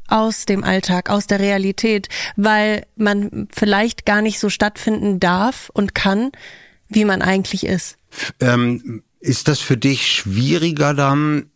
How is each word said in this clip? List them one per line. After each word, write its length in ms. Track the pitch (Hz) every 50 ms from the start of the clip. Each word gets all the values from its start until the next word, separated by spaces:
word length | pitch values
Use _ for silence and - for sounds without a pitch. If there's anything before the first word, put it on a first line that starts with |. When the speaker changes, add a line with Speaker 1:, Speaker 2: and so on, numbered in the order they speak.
| - -
Speaker 1:
aus 380 | - 220 220 220 214 - -
dem 180 | - 202 196 -
Alltag, 460 | 185 185 190 190 - 185 180 180 -
aus 180 | 208 202 202 -
der 120 | 202 196
Realität, 720 | 196 202 202 196 190 196 196 - - 226 214 202 196 - - - - - -
weil 500 | - 202 220 214 214 208 214 214 208 - _ _
man 520 | - 220 208 208 208 202 208 - 220 208 - -
vielleicht 520 | - - 208 202 196 220 233 - - -
gar 160 | - 208 208
nicht 180 | 214 220 202 -
so 100 | - 208
stattfinden 720 | - - 214 208 - - - 220 214 214 - 208 196 180
darf 500 | 190 175 180 185 202 247 269 - - - -
und 200 | - 202 196 -
kann, 360 | - - 196 196 208 240 269 - - - - - - - - _ _ _ -
wie 180 | 214 214 214
man 160 | 208 190 185
eigentlich 440 | - 185 190 190 190 - - 190 -
ist. 320 | - 190 170 - - - _ _ _
Speaker 2:
F-, 220 | - - - - - -
ähm, 640 | - 123 120 123 120 120 120 117 - - 117 107 - _ _ _
ist 280 | - 143 123 - - -
das 120 | 147 -
für 180 | - - 135 113
dich 300 | - 135 139 120 - -
schwieriger 880 | - - - 101 95 107 127 139 160 170 156 170 160 143 147 143 147
dann 580 | 139 143 139 139 147 151 151 151 147 139 _ _